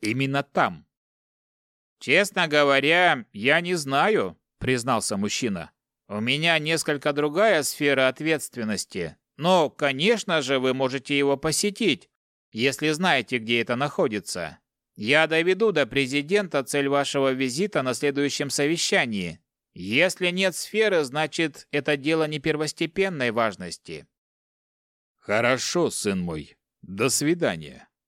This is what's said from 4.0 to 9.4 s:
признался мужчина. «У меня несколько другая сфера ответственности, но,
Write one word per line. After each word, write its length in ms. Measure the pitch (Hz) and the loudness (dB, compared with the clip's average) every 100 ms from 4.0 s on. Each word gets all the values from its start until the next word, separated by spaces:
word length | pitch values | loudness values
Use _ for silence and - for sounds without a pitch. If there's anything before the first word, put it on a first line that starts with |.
| 202 202 95 - _ - | 2 2 0 -6 _ -8
признался 580 | 123 127 120 117 - 98 | -2 -2 0 -2 -2 -4
мужчина. 560 | 101 - 120 90 76 _ _ _ - | -4 -2 -4 -4 -8 _ _ _ -10
«У 120 | 104 | -6
меня 360 | 117 143 170 160 | -2 0 0 0
несколько 520 | 151 165 - 147 151 | 0 -2 -2 -2 -2
другая 520 | 143 151 160 220 165 | 0 -2 2 2 2
сфера 420 | 135 - 143 131 131 | 0 -2 0 4 2
ответственности, 1120 | 123 156 151 - 123 110 98 - 95 80 - _ | 0 -2 -2 -4 -8 -4 -4 -4 -6 -8 -10 _
но, 340 | - | -4